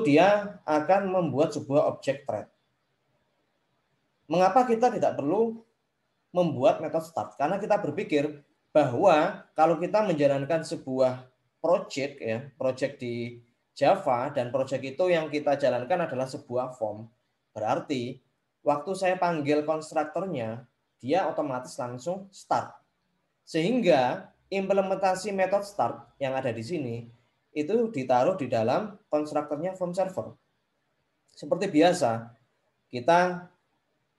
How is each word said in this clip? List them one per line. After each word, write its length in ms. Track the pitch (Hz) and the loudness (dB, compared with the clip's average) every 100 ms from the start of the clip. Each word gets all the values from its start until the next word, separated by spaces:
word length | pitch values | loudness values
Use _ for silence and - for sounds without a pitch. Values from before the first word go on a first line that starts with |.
dia 560 | 147 147 185 208 196 - | 8 6 6 4 0 -8
akan 480 | - 151 151 196 196 | -2 0 4 2 2
membuat 400 | 185 165 127 165 | 0 0 0 0
sebuah 400 | - 110 143 - | -2 -2 2 2
objek 320 | 127 - 135 | 0 -4 -6
thread. 240 | - 107 92 _ _ _ _ _ _ _ _ _ _ _ _ _ _ _ _ _ - | -6 -8 -8 _ _ _ _ _ _ _ _ _ _ _ _ _ _ _ _ _ -2
Mengapa 320 | 165 185 254 247 | 4 6 6 4
kita 240 | 226 247 | 4 2
tidak 240 | 202 139 - | 2 0 0
perlu 440 | 139 190 226 226 - _ _ _ _ _ _ 180 | 0 0 0 -4 -14 _ _ _ _ _ _ 0
membuat 400 | 175 120 143 - | 0 2 2 2
metode 320 | 156 160 - | -2 -4 -4
start. 240 | - 104 | -6 -6
Karena 240 | - 143 202 | -2 -2 0
kita 240 | 214 208 | 0 0
berpikir 640 | 151 - - 147 - - - _ _ | 0 -6 -2 0 0 -6 -18 _ _
bahwa 720 | 151 139 120 190 156 170 196 - - | 2 2 4 6 6 4 -2 -6 2
kalau 240 | 160 160 | 2 2
kita 240 | 175 202 208 | 0 0 2
menjalankan 560 | 156 143 139 139 165 | 2 2 2 -2 -2
sebuah 640 | 151 156 - 131 127 127 - _ _ _ | -4 -10 -4 2 2 0 -10 _ _ _
project, 640 | 156 190 196 - 139 - | 0 0 0 -6 -6 -6
ya, 240 | 113 113 139 - | -4 -4 -6 -4
project 400 | 131 127 131 - | -4 -2 -4 -6
di 400 | 120 120 120 120 - _ _ | -8 -6 -8 -12 -20 _ _
Java, 560 | - 143 190 180 120 139 | 0 2 4 2 -2 -2
dan 240 | 139 123 | -4 -2
project 320 | 131 131 131 131 | -2 -2 -4 -6
itu 240 | 131 185 | -2 2
yang 240 | 165 156 | 2 0
kita 240 | 147 147 139 | -2 0 0
jalankan 480 | 135 123 127 180 165 | 0 0 0 -2 -2
adalah 240 | 127 131 | -4 -6
sebuah 480 | 147 - 123 131 - | -8 -6 -6 -6 -6
form, 320 | 107 104 113 _ _ _ _ 110 | -8 -8 -16 _ _ _ _ -6
berarti 640 | 107 147 170 131 120 - _ _ _ _ | -2 -2 -2 -4 -6 -10 _ _ _ _
waktu 300 | 143 147 196 | -2 0 -2
saya 240 | 190 185 180 | -2 -2 0
panggil 480 | 180 160 139 147 151 | 0 0 0 0 0
konstruktornya, 1000 | 156 151 156 151 165 190 147 110 117 - _ _ _ | -4 -4 -4 -4 -4 -6 -4 -6 -8 -14 _ _ _
dia 240 | 120 170 156 | -2 0 0
otomatis 480 | - 147 127 127 - | -2 -4 -6 -8 -10
langsung 480 | 123 123 170 196 196 | -10 -8 -8 -8 -10
start. 440 | - - 123 - - _ _ _ _ _ _ - | -14 -2 -2 -2 -12 _ _ _ _ _ _ -6
Sehingga 840 | 160 170 254 175 143 123 170 - _ - | -2 0 2 4 4 4 -2 -8 _ -8
implementasi 800 | 196 196 196 190 185 190 180 208 | -4 0 0 0 0 0 0 -2
metode 320 | 196 180 202 202 | -2 0 0 -2
start 520 | - 120 117 - - | -2 -2 -4 -14 -8
yang 160 | 131 131 | -4 -2
ada 160 | 131 | -4
di 80 | 117 | -4
sini 340 | 113 170 127 117 - - _ _ _ 147 | -6 -6 -6 -8 -12 -20 _ _ _ -6
itu 320 | 147 226 226 | 0 0 0
ditaruh 480 | 139 131 123 135 190 | -2 2 4 4 0
di 80 | 127 | 0
dalam 480 | 117 113 156 214 - _ | 0 2 0 -2 -10 _
konstruktornya 640 | 151 151 147 147 143 180 | -4 -2 -4 -4 -4 -6
form 200 | 185 175 | -6 -6
server. 440 | 180 185 - - - _ _ _ _ _ _ _ _ _ | -4 -4 -4 -10 -12 _ _ _ _ _ _ _ _ _
Seperti 360 | - 147 175 123 | -16 -4 -2 0
biasa, 640 | 147 170 175 120 113 113 - _ _ _ _ _ | 4 4 4 0 -2 -6 -18 _ _ _ _ _
kita 560 | 123 120 175 180 175 - _ _ _ _ _ _ | -4 4 4 4 -2 -10 _ _ _ _ _ _